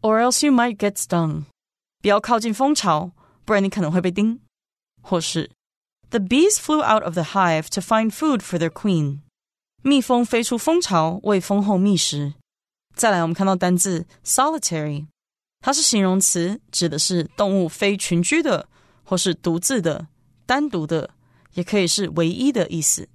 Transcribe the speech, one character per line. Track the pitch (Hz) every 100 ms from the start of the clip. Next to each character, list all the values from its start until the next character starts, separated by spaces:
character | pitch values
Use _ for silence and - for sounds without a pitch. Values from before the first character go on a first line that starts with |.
or | 220 220
else | 240 247 294
you |
might | 254 240 208
get | 202
stung." | 202 - 170 160 156 143 _ _ _ _ _
不 | 196
要 | 208
靠 | 208 233
近 | 226
蜂 | 214 269
巢， | 294 196 151 175 _ _ _ -
不 |
然 | 208
你 | 196
可 | 202
能 | 160
会 | 180
被 | 185
叮。 | 180 214 233 _ _ _ _ _ _
或 | - 180
是， | 160 165 - _ _ _ _ _ _
"The | 240
bees | 190 254 370 415
flew | - 302
out | - 214
of | -
the | 170
hive | 160 196 180 160 160
to | -
find | - 220 220
food | - 311 247
for | - 175
their | 165
queen." | 160 208 170 147 139 _ _ _ _ _ _
蜜 | 262 277
蜂 | - 247 240
飞 | 240
出 | 233 240
蜂 | - 339
巢 | 349 175 160 185
为 | 214 196
蜂 | - 202
后 | 202 190
觅 | 202 185
食。 | - 147 143 143 _ _ _ _ _ -
再 | 226
来， | 185
我 | 165
们 |
看 | 165 196
到 | 185
单 | 180 180
字 | 196 170 170 _ -
solitary， | - 285 320 - 165 151 147 151 _ _ _ _ _
它 | -
是 | 285
形 | 302 220
容 | 190 190
词， | - 180 170 214 _
指 | - 170
的 | 160
是 | - 180 160 -
动 | 202 196
物 | 165
非 | - 202 196
群 | - 170
居 | 175 320
的， | 302 180 - _ _ _
或 | - 180
是 | 190
独 | 160 170 165
自 | - 262
的、 | 165 147 156 _ _ _ -
单 | 262 294
独 | 196 156
的， | 160 - _ _ _ _
也 | -
可 | 175 208
以 | 175
是 | - 190 156
唯 | 165
一 | 190 269
的 | 240 175
意 | 165
思。 | 147 - -